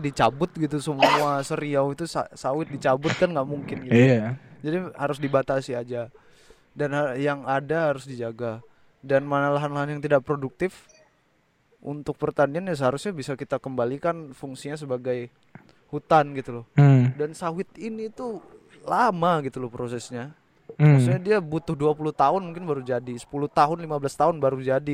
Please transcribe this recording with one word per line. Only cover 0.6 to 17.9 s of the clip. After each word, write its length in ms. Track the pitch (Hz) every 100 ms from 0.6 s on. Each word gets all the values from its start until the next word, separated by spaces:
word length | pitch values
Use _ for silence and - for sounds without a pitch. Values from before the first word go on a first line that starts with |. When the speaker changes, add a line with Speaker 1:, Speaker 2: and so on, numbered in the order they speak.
| 151 147
Speaker 1:
semua, 600 | 160 139 147 147 147 139
seriau 480 | 139 156 147 139 139
itu 140 | 143 170
sa-, 220 | 151 -
sawit 360 | - - 147 160
dicabut 440 | 143 139 131 156
kan 180 | - 180
nggak 160 | 156 135
mungkin 300 | 147 - -
gitu. 140 | - 120
Speaker 2:
Iya. 400 | 131 117 110 127 - -
Speaker 1:
Jadi 180 | 147 175 180
harus 240 | - 143 147
dibatasi 560 | 143 139 131 135 135
aja. 380 | 120 123 120 117 - _ _ - _ _
Dan 200 | - 143
ha-, 240 | 143 147 127
yang 320 | 143 143 123
ada 420 | 135 143 165 156
harus 140 | 135
dijaga. 560 | 135 123 117 113 117 113 - _ _ _
Dan 240 | 135 135
mana 240 | 143 143 143
lahan-lahan 460 | 143 147 143 143 147
yang 80 |
tidak 180 | 147 143
produktif 720 | 131 143 135 - 185 - _ _ _ _ _ _ _ _ _ _
untuk 340 | - 147 143
pertanian 540 | - 151 151 139 156 190
ya 80 | 147
seharusnya 380 | 127 139 208 165
bisa 180 | 131
kita 220 | 131 135 131
kembalikan 800 | 139 127 120 139 170 170 147 127
fungsinya 400 | 139 131 143 151
sebagai 560 | 143 127 127 123 120 _ _ - _ _ _
hutan 480 | 147 - 160 143 139
gitu 160 | 131
loh. 120 | 120 113 -
Speaker 2:
Hmm. 340 | 143 131 127 135
Speaker 1:
Dan 180 | 151
sawit 320 | 156 175 165 - -
ini 360 | 220